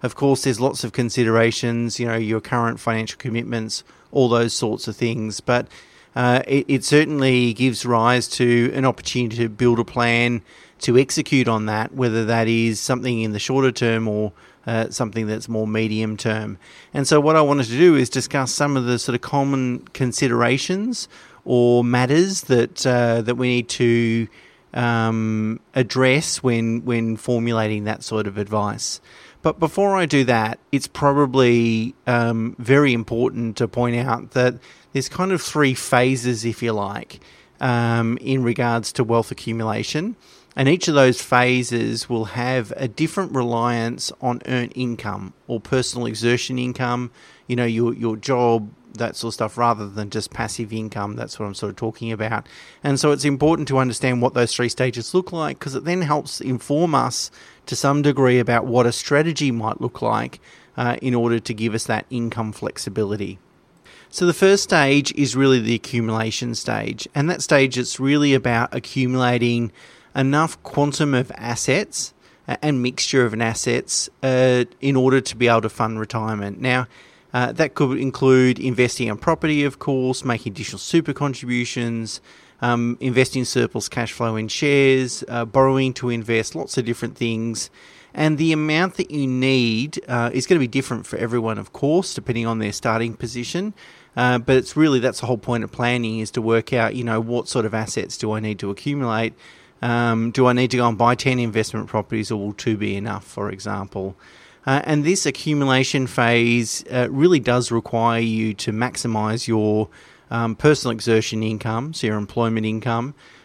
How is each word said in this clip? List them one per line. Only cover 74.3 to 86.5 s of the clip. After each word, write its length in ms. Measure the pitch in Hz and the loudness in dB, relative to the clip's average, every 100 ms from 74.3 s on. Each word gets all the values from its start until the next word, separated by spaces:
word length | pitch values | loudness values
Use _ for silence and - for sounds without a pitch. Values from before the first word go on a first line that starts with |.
| 127 127 123 120 - | 4 4 4 0 -2
in 140 | 139 | 0
order 260 | 131 131 135 | 4 4 4
to 140 | 127 | 0
be 140 | 113 120 | 2 4
able 120 | 113 | 4
to 80 | 110 | 2
fund 300 | - 113 110 | -2 -4 -4
retirement. 600 | 107 117 110 107 101 95 | -6 -4 -4 -4 -6 -4
Now, 260 | 127 127 123 - - _ _ | -2 0 -2 -10 -20 _ _
uh, 180 | 123 123 | -2 -2
that 240 | 120 156 | 0 -2
could 240 | - 135 131 | 0 0 0
include 600 | 135 - 135 131 127 123 | -4 0 4 6 6 2
investing 480 | 127 120 120 - 113 | -2 0 0 0 -4
in 80 | 104 | -2
property, 480 | - 160 160 147 | 0 0 0 0
of 160 | 143 131 | 0 -2
course, 440 | - 135 127 127 | -2 0 0 -2
making 280 | 131 120 117 | -4 -4 -6
additional 260 | 95 101 98 | -10 -10 -10
super 340 | - 170 147 | 0 0 0
contributions, 1080 | 135 143 127 123 123 120 127 120 113 110 - - - - - | -2 -4 -4 -4 -4 -4 -4 -4 -4 -6 -10 -16 -20 -20 -4
um, 340 | 120 120 120 120 | 0 0 0 -2
investing 440 | 131 123 127 131 | 0 2 2 2
surplus 440 | 120 127 117 113 - | -2 0 0 -2 -6
cash 240 | - 113 | -4 -6
flow 240 | - 117 110 | -4 -4 -2
in 100 | 110 | -4
shares, 800 | - 147 143 135 131 127 - - | -2 2 4 6 4 0 -6 -8
uh, 180 | 120 | -6
borrowing 480 | 113 135 135 135 131 | 0 4 4 4 0
to 160 | 127 123 | -2 -4
invest, 440 | 117 110 113 110 | -2 0 0 0